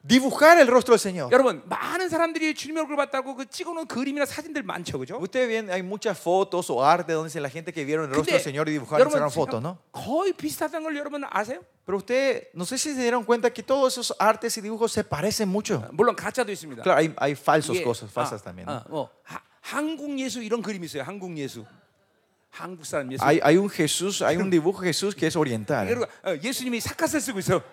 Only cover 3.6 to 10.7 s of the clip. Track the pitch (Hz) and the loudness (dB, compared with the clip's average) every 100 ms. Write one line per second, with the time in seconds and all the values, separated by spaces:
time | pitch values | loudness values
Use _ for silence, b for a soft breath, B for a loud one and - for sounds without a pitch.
3.6 | 330 330 311 233 277 285 277 - 320 302 | -8 -8 -6 -6 -4 -2 -4 -4 -8 -8
4.6 | 196 - 175 143 131 214 185 254 247 220 | -6 -8 -6 -8 -8 -8 -6 -2 0 -2
5.6 | 214 180 185 202 226 185 165 185 196 175 | -2 -6 -4 -4 -4 -4 0 2 2 -2
6.6 | 175 127 139 175 165 160 160 156 143 151 | -2 2 4 4 2 -2 -2 -6 -8 -8
7.6 | 165 160 139 156 156 135 156 302 156 139 | -10 -8 -2 -2 0 0 2 2 0 -2
8.6 | 156 151 147 151 285 302 147 139 147 117 | -2 -2 0 4 4 4 0 0 -2 -2
9.6 | 139 185 _ - 180 294 381 - 302 - | -4 -8 _ -12 -4 -2 0 -2 -6 -4
10.6 | 311 | -4